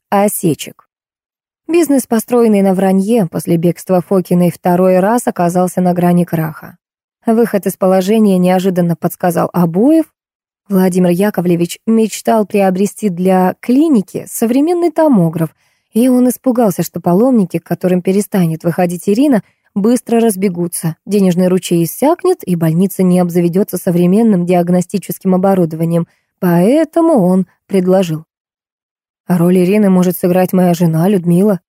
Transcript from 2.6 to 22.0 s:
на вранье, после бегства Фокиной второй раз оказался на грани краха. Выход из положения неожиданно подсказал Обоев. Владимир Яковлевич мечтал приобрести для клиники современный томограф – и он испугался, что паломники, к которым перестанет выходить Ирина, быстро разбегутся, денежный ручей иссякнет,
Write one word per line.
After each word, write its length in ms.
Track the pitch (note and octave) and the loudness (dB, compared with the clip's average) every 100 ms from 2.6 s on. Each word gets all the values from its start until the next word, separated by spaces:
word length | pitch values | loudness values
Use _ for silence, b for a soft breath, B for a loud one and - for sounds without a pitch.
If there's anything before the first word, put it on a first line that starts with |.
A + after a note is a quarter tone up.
на 100 | G3 | 2
вранье, 560 | F#3 G3 F#3+ F#3+ A#3+ E3+ | 0 0 0 0 0 -2
после 280 | E3+ - E3+ | -4 -4 -2
бегства 420 | F3 E3 - F#3 | -2 -4 -2 -2
Фокиной 500 | - F#3+ F3 F3 F3 | 0 -2 0 0 0
второй 480 | - F#3 F3+ F#3 F#3 | -2 -2 2 2 2
раз 280 | F#3+ A#3+ - | 0 -2 -4
оказался 560 | - F3 F3+ F3+ F#3 | -2 -2 0 -2 0
на 100 | F3+ | -2
грани 320 | F3 F3 F3 | 0 2 2
краха. 540 | F3 D#3+ D#3 D#3 - - _ _ _ _ - | 0 -4 -6 -10 -20 -20 _ _ _ _ -2
Выход 400 | A3+ A3+ G3+ G3 | 0 0 -2 -4
из 100 | - | -2
положения 600 | F#3+ F#3+ F#3 A3 G#3+ F#3 | 0 0 2 2 2 2
неожиданно 580 | F3+ F#3 F#3+ F3+ E3+ E3 | 2 0 0 0 -2 -2
подсказал 540 | F3 - F3+ E3+ E3 | -6 -4 -4 -2 -2
Обоев. 540 | - F3 E3 B3 D#4+ D#4 _ _ _ _ _ - | -2 -2 0 2 2 0 _ _ _ _ _ -4
Владимир 400 | F#3+ F#3 F3+ F3+ | 0 0 2 0
Яковлевич 680 | F3 G#3 G3+ F3 F3 F3 - - | 0 -2 -2 -2 -2 -2 -6 -2
мечтал 600 | A3+ A3 - - A3+ G3+ | 0 0 -4 -2 0 0
приобрести 640 | G#3 F#3+ F#3 G3 - G#3+ | 0 0 0 -4 -4 -6
для 460 | F3 F#3 F#3 F#3 - | -2 0 2 0 -2
клиники 640 | - B3+ E4 B3+ F#3 - - | -2 0 2 0 -2 -10 -12
современный 640 | - A3+ B3 D4+ F4+ E4+ | -6 -2 0 0 0 -2
томограф – 640 | D#4 D#4 A#3 E3 E3 D#3+ - _ _ _ | 0 2 2 2 -2 -6 -8 _ _ _
и 140 | A3 B3+ | 0 2
он 180 | B3 B3+ | 2 2
испугался, 520 | - - A#3+ A3+ F3+ | 0 -2 0 0 0
что 200 | E3+ - | -6 -4
паломники, 560 | F3 F3 B3 B3 F#3 E3+ | 0 2 2 2 0 -4
к 80 | - | -6
которым 340 | F3 F#3 F3+ | -4 -2 -2
перестанет 640 | F3+ F#3+ G3+ G3+ E3+ D#3+ | 0 -2 -2 -2 -2 -2
выходить 460 | E3+ E3 F3+ F3 - | -4 -2 -2 -2 -2
Ирина, 320 | G3+ D4 A#3 - _ _ | 0 2 0 -2 _ _
быстро 460 | G#3 G3+ B3 - A#3 | -4 0 0 0 0
разбегутся, 760 | A3+ F#3+ G3 F3 E3+ - E3 D#3 | 0 0 -4 -2 -6 -6 -8 -8
денежный 440 | - G3+ F#3 F3 F3+ | -4 0 2 2 0
ручей 360 | F#3 - E3+ | 0 0 -2
иссякнет, 540 | E3 - | -2 -2